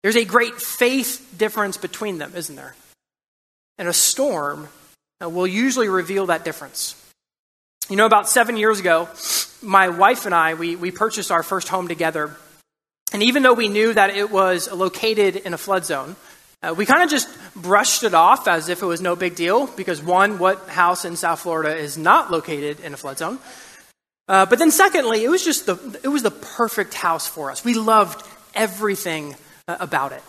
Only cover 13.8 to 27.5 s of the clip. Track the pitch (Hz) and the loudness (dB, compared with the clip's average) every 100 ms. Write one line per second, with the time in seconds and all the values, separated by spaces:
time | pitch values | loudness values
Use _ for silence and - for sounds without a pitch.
13.8 | 220 220 196 196 208 196 190 180 170 185 | 2 4 2 2 0 2 2 0 -4 -4
14.8 | 185 180 220 214 196 185 185 170 - 190 | -4 -2 -2 2 0 0 -8 -8 -2 -4
15.8 | 160 143 135 196 - - _ _ 160 165 | -2 -6 -8 -16 -20 -20 _ _ -8 -4
16.8 | 208 294 349 294 - - - 196 175 202 | 4 4 4 0 -4 -12 -20 -12 2 4
17.8 | 247 - 220 170 175 262 - 170 160 175 | 4 0 4 6 6 6 4 0 0 -4
18.8 | 190 170 185 175 185 175 170 226 277 - | -4 -2 -2 -2 -4 -2 0 0 0 -6
19.8 | 190 160 156 180 202 196 185 190 - 180 | -6 -6 0 2 2 2 0 0 -6 0
20.8 | 175 180 175 170 170 165 175 160 156 160 | 2 2 -4 -4 -4 -4 -4 -4 -2 -4
21.8 | 147 147 160 247 - 165 151 147 147 147 | -6 -2 4 4 4 -4 -4 -6 -6 -8
22.8 | 165 143 139 135 165 262 - - - - | -12 -12 -12 -8 -8 -8 -14 -20 -20 -20
23.8 | _ _ _ _ - 190 190 247 330 349 | _ _ _ _ 0 2 4 4 4 6
24.8 | 392 370 247 226 233 370 339 - - 180 | 4 4 0 0 2 0 0 -2 -2 -4
25.8 | 269 202 269 285 226 - - - 226 220 | -8 -8 -2 0 0 -4 -16 -2 -2 -2
26.8 | 190 - 175 165 - - 139 | -6 -2 -2 -2 -6 -8 -10